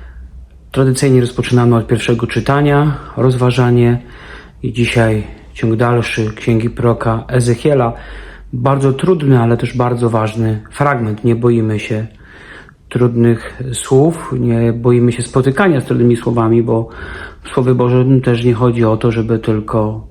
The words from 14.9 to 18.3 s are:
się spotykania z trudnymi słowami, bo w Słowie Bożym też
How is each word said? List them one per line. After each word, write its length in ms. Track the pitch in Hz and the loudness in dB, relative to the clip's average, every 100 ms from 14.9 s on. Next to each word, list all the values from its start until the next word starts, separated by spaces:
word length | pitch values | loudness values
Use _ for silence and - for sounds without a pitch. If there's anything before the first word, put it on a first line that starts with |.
| 120 120 | 4 2
się 120 | 117 | 0
spotykania 580 | 113 139 131 131 196 143 | -2 0 0 2 2 2
z 40 | - | 0
trudnymi 300 | 123 120 117 | 2 2 2
słowami, 480 | 117 120 110 117 | 0 0 2 2
bo 260 | 117 117 117 - - - - - | 2 -2 -4 -10 -16 -14 -16 -18
w 60 | - | -8
Słowie 260 | - 127 127 | -2 0 2
Bożym 460 | 123 127 127 135 | 2 2 4 2
też 240 | 127 | 2